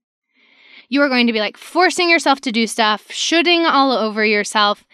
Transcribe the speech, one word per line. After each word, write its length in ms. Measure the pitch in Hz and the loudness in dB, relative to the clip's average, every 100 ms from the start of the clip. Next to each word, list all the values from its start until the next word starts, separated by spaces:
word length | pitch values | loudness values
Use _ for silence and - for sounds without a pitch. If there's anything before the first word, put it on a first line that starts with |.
| _ _ _ _ _ _ _ - _ | _ _ _ _ _ _ _ -20 _
You 140 | 269 | 0
are 80 | 285 | 0
going 180 | 254 233 | 2 0
to 60 | |
be, 80 | 220 | 0
like, 160 | 208 - | -4 -8
forcing 520 | - 320 359 - 349 | -6 0 0 0 0
yourself 300 | 339 294 277 | 2 2 0
to 100 | 262 | -2
do 140 | 226 220 | -2 -2
stuff, 440 | - 214 208 - | 0 0 -2 -6
shooting 540 | - - 330 339 339 330 | -8 -2 0 2 2 2
all 260 | 277 269 | 2 2
over 320 | 226 214 214 | 0 -2 -2
yourself. 600 | 214 208 196 220 208 202 _ | 0 0 -2 0 0 -2 _